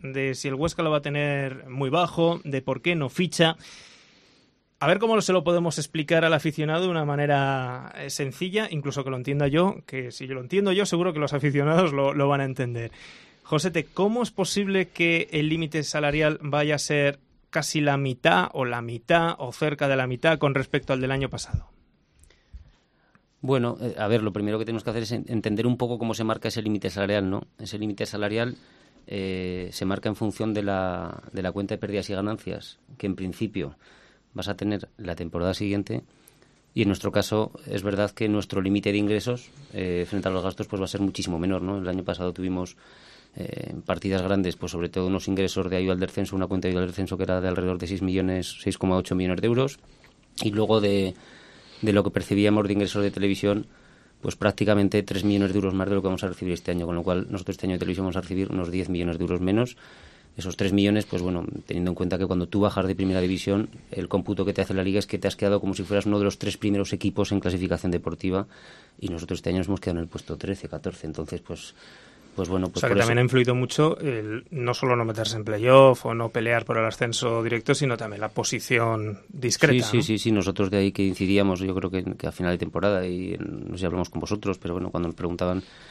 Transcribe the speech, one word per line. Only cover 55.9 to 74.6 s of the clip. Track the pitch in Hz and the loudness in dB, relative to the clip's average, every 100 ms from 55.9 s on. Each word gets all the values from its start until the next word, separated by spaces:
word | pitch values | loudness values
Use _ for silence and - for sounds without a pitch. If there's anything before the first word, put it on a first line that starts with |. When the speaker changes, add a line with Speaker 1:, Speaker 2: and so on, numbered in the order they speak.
| 98 | 0
Speaker 2:
lo | |
que | 95 | 0
vamos | 92 | -2
a | 98 | -4
recibir | 92 92 | -4 -4
este | 85 - | -4 -2
año, | 87 85 | -4 -2
con | |
lo | 85 | -2
cual | 85 90 95 | 0 0 -2
nosotros | 95 87 | -6 -6
este | 92 92 | -6 -4
año | |
de | 90 | -2
televisión | 90 90 95 | -2 -2 -2
vamos | 87 | -4
a | |
recibir | 87 95 95 | -4 -2 -2
unos | 92 87 | -2 -2
diez | 90 90 | -2 -2
millones | 90 87 82 | -2 -2 -2
de | |
euros | 87 87 | -2 0
menos. | 92 104 123 - - - - - - - | 2 2 0 -4 -20 -20 -20 -20 -18 -12
Esos | 92 87 | -8 -2
tres | 98 | 2
millones, | 101 101 104 | 4 4 2
pues | 101 95 | 0 -4
bueno, | 90 90 85 - - | -2 -4 -6 -8 -8
teniendo | 87 87 | -2 -2
en | 87 | -2
cuenta | 90 90 | -2 0
que | 92 | 0
cuando | 90 85 | 0 0
tú | 104 | 2
bajas | 101 98 92 | 2 2 0
de | |
primera | 90 95 95 | 0 0 2
división, | 90 92 - 98 110 - - | 2 0 0 0 -2 -6 -12
el | - 87 | -8 -2
cómputo | 98 90 98 | -2 0 -2
que | 98 | 0
te | 95 | 0
hace | 95 | 0
la | 95 | 0
liga | 95 98 | 0 0
es | 98 | 0
que | 101 | -2
te | 98 | -2
has | |
quedado | - 101 101 | 0 2 2
como | 95 | 2
si | 95 | -4
fueras | 92 101 101 | 0 0 2
uno | 104 | 2
de | |
los | 101 - | 2 0
tres | 104 - | -4 -2
primeros | 110 101 98 | 0 0 0
equipos | 101 101 92 101 | -2 0 0 2
en | 101 | 2
clasificación | 92 90 90 87 - | 0 0 0 0 0
deportiva, | 87 - 85 92 92 101 - - - - - | -2 -2 -4 -2 -2 -2 -10 -20 -20 -20 -12
y | 95 | -8
nosotros | 85 85 90 | -6 -6 -4
este | - | -2
año | 90 | 0
nos | 90 | 0
hemos | 98 | -2
quedado | - 87 | -2 -2
en | |
el | 85 | -4
puesto | - - 80 | -8 -10 -8
trece, | 95 98 73 | -6 -6 -8
catorce, | 82 - 92 80 | -8 -8 -8 -8
entonces | 78 78 87 | -8 -8 -8
pues, | - 85 - - - - - - - | -10 -12 -14 -20 -20 -20 -20 -20 -12
pues | - 110 | -6 -2
bueno, | 92 92 | 0 0
pues | - | 0
Speaker 1:
O | |
sea, | 131 | 2
que | |
Speaker 2:
por | 120 | 4
eso | 117 | 4
Speaker 1:
también | 120 | 4
ha | |
influido | 123 127 123 | 4 4 4
mucho | 123 123 - 156 165 | 2 0 2 2 2
el | 151 117 107 110 - | -2 -4 -4 -8 -8
no | 156 | -4